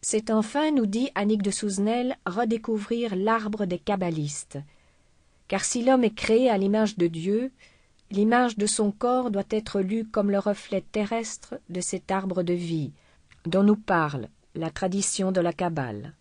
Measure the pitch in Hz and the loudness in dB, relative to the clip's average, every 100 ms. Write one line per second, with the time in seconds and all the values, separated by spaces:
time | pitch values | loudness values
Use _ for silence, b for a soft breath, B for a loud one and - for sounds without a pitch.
0 | - 214 214 220 220 285 311 285 214 214 | -2 -2 2 0 2 0 2 2 2 0
1 | 269 - 208 214 196 190 208 196 208 233 | -2 0 2 2 0 -2 -2 0 0 0
2 | 247 - - 185 240 226 226 220 202 233 | -2 -4 -6 -2 0 0 -2 -4 -2 -2
3 | 233 185 202 226 214 208 196 175 - 196 | -2 0 0 0 0 -4 -2 -4 -2 -2
4 | 180 160 147 147 - 139 143 b b b | 0 -2 -4 -6 -12 -14 -14 b b b
5 | b b b b _ 196 - 247 240 262 | b b b b _ -4 -2 0 4 6
6 | 233 220 - 220 254 208 196 214 214 214 | 4 0 2 4 6 4 2 4 2 2
7 | 170 165 175 208 262 b b b b b | 0 0 -2 0 -2 b b b b b
8 | _ 196 214 240 247 220 208 - 208 202 | _ 0 4 4 2 0 -2 2 0 0
9 | 247 254 247 196 196 214 220 202 185 226 | 0 2 0 -2 -2 -4 -2 -2 0 -2
10 | 220 - 202 196 202 202 - 196 - 214 | -2 -2 2 2 0 -4 -2 -6 -4 -4
11 | 202 226 220 - - 262 _ 180 175 180 | -2 -2 -4 -12 -12 -14 _ -8 -6 -6
12 | - 190 190 185 175 175 170 165 139 b | -2 -2 0 -2 0 -2 -2 -2 -4 b
13 | b b b b 170 185 202 208 - 175 | b b b b -2 4 4 4 2 0
14 | 151 143 110 _ _ - 160 151 190 190 | 0 -4 -8 _ _ -8 -6 -2 -2 -2
15 | 190 - 190 185 170 165 180 160 127 104 | -2 -2 0 2 0 0 -4 -2 -6 -8
16 | 123 - | -12 -18